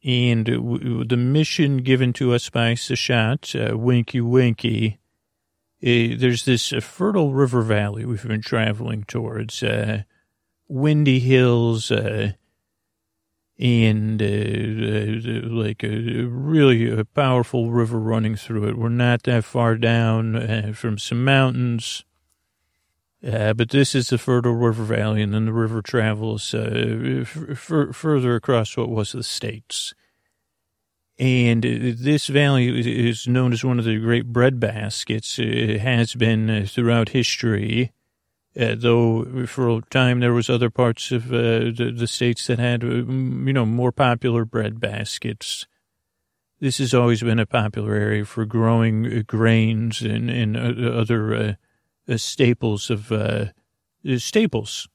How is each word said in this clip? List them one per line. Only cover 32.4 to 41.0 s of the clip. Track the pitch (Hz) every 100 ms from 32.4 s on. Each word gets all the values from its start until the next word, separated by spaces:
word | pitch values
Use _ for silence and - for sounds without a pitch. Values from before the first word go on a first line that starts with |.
| 143 135 123 120
is, | 117
is | 117 117 113 123
known | 123 127
as | 117
one | 131 123
of | 113
the | 110
great | 113 120 120
bread | 117 127 127
baskets. | 110 107 107 - - 110 - -
Uh, |
it | 113 117 113 107
has | 120 123 117
been, | 120 113 110 110
uh, | 107 98
throughout | - 117 117 110
history, | 131 117 - 120 104 107 113 123 _ _ _ _ _ _ -
uh, | 117 113
though | 120 117 117 113 117 131 120
for | - 123
a | 113 -
time | 131 127 123
there | 120
was | 120 117
other | 123 120
parts | - 120 113